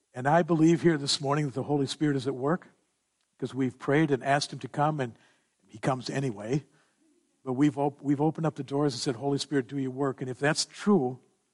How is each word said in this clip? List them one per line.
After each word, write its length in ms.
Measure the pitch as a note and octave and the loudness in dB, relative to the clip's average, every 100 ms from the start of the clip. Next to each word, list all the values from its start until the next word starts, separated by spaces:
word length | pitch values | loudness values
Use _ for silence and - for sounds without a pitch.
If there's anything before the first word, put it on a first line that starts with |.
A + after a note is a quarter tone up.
| _ | _
And 140 | B2+ C3 | -4 2
I 140 | E3 | 2
believe 400 | E3+ D#3+ D#3+ E3+ | 4 4 6 6
here 140 | E3+ D3+ | 4 2
this 240 | C#3 - | 0 -2
morning 260 | C3+ D3 D3 | 0 0 0
that 80 | |
the 100 | C3+ | -4
Holy 220 | B2+ D3 C3+ | -2 0 0
Spirit 280 | - D3+ | 0 0
is 140 | C#3 C3 | 0 -2
at 60 | C3 | -2
work, 320 | C#3 - - _ _ _ _ _ _ - | -2 -2 -4 _ _ _ _ _ _ -10
'cause 120 | B2+ | -6
we've 240 | B2+ C3 - | -2 -2 -2
prayed 360 | - C#3+ D#3 | 0 2 2
and 100 | C3 | 0
asked 300 | C3+ C#3+ - | 0 0 -2
him 80 | C#3+ | -8
to 80 | C3 | -8
come, 320 | - D3 D3+ | -2 0 0
and 160 | B2 - _ _ _ _ _ | -6 -8 _ _ _ _ _
he 120 | G#2+ | -6
comes 300 | - C3 A#2+ | -2 -2 -4
anyway. 560 | C#3 C#3 G2+ G#2+ C#3 - _ _ _ _ _ _ _ | -4 -4 -4 -4 -4 -4 _ _ _ _ _ _ _
But 100 | C3 | -4
we've 220 | B2+ D3 C#3 | 2 2 2
op-, 240 | C#3+ C#3 | -2 -2
we've 200 | C#3 C#3+ | -2 0
opened 260 | D#3 D#3+ D#3+ | 0 0 -4
up 80 | |
the 80 | - | -4
doors 320 | C3 C#3 D3 | -4 0 0
and 60 | A#2+ | 0
said, 160 | D3 A2 | -4 -4
"Holy 220 | C#3+ C#3 | -2 -2
Spirit, 280 | - C#3+ B2 | -2 -2 -2
do 120 | C#3+ | -4
your 120 | C3 | -4
work." 300 | B2+ C#3 B2+ | -2 -4 -4
And 100 | C3 | -8
if 80 | B2 | -2
that's 260 | C#3+ D#3 | 0 0
true, 540 | - - G3+ G3 B2+ B2+ _ _ _ | -4 -2 4 4 2 -4 _ _ _